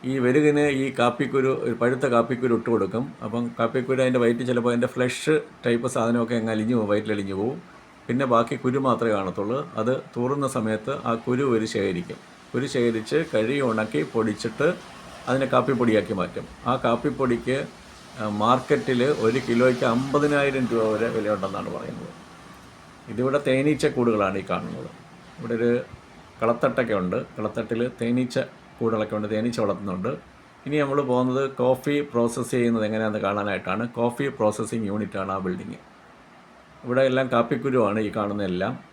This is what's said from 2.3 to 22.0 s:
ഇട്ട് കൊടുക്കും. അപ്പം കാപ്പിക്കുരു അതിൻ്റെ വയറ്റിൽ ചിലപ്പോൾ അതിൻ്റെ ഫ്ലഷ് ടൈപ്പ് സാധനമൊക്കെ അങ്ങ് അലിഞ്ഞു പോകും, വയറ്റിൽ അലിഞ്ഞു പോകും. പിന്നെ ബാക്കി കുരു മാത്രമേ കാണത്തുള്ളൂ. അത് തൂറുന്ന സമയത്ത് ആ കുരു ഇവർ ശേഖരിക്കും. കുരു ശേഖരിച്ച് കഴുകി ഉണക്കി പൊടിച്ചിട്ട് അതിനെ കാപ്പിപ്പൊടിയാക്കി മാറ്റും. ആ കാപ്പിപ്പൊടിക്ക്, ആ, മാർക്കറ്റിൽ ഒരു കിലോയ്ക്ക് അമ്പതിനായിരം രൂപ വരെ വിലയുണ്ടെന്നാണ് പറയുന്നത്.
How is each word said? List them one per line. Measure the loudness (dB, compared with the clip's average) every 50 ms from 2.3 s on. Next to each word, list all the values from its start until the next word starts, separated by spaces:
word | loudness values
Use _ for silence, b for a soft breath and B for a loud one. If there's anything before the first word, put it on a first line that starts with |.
| -2 -2 2 2 2 2
ഇട്ട് | 2 0 0
കൊടുക്കും. | 0 0 0 -2 -4 -4 -6 -8 -10 -10
അപ്പം | -6 -4 -4 -4 -4 -2
കാപ്പിക്കുരു | -2 -2 0 0 -2 -2 0 0 2 2
അതിൻ്റെ | 2 4 4 4
വയറ്റിൽ | 4 2 2 0 0
ചിലപ്പോൾ | 0 2 2 2 2
അതിൻ്റെ | 2 0 0 0
ഫ്ലഷ് | 0 0 0 -2 -2 0 0 0 0 0 -4 -16 -4 0
ടൈപ്പ് | 0 0 2 0 -2 -2
സാധനമൊക്കെ | 0 0 2 2 0 0 0 0 -2
അങ്ങ് | 0 0 -2
അലിഞ്ഞു | -2 0 0 0
പോകും, | 0 2 2
വയറ്റിൽ | 2 0 2 -2 -4
അലിഞ്ഞു | -2 -2 -4 -2 -2
പോകും. | -2 -2 -4 -6 -12 B B B B B -20 -20 -6
പിന്നെ | -4 0 0 2 4 4
ബാക്കി | 4 4 2 -2 -2 -2
കുരു | 0 0 2 2
മാത്രമേ | 2 2 2 2 0 2
കാണത്തുള്ളൂ. | 0 0 -2 -4 -4 -4 -2 -2 -4 -6 -6 -6 -2
അത് | 0 0 -2 -2 -4 -8 -6
തൂറുന്ന | -4 -2 -2 -2 -2 -2 -2 -2
സമയത്ത് | -2 -2 -2 -2 -2 -2 -6 -6 -4 -2 -4
ആ | -4 -4 -2
കുരു | -2 0 0 2 2
ഇവർ | 2 0 0 0 -2
ശേഖരിക്കും. | -2 0 0 -2 -4 -6 -8 -12 -16 -16 -20 -20 -20 -20 -6 -4
കുരു | -4 -4 -2 0
ശേഖരിച്ച് | 0 2 2 0 0 -4 0 0 0 0 0 0
കഴുകി | 0 0 0 0 0 0 0
ഉണക്കി | 0 0 -2 -2 -2 -2 -2 0 0
പൊടിച്ചിട്ട് | 0 0 0 -2 -4 -6 -8 -2 0 0 0 0 -2 -10 -18 -18 -18 -18 -18 -18 -12 -4
അതിനെ | -2 0 0 0 2 2
കാപ്പിപ്പൊടിയാക്കി | 2 4 4 2 2 4 4 4 4 2 2 -2 -2
മാറ്റും. | -2 -4 -4 -10 -10 -10 -16 -8 -2 -2
ആ | -2 0 2
കാപ്പിപ്പൊടിക്ക്, | 2 0 2 0 -4 -2 0 0 0 0 0 0 -2 -2 -2 -4 -8 -12 -18 -20 -20 -20 -20 -20 -18 -10 -6
ആ, | -4 -4 0 2 4
മാർക്കറ്റിൽ | 4 4 4 4 2 0 0 2 0 2 2 2 2 2 2 2
ഒരു | 2 2 2 0 0
കിലോയ്ക്ക് | 2 4 4 4 4 2 2 2 2
അമ്പതിനായിരം | 0 0 0 0 2 2 4 2 2 2 2 2 0 0 0 0
രൂപ | 2 2 2 2
വരെ | 0 0 0 0
വിലയുണ്ടെന്നാണ് | -2 0 0 -2 -2 -2 -4 -4 -6 -6 -6 -8
പറയുന്നത്. | -8 -8 -10 -10 -12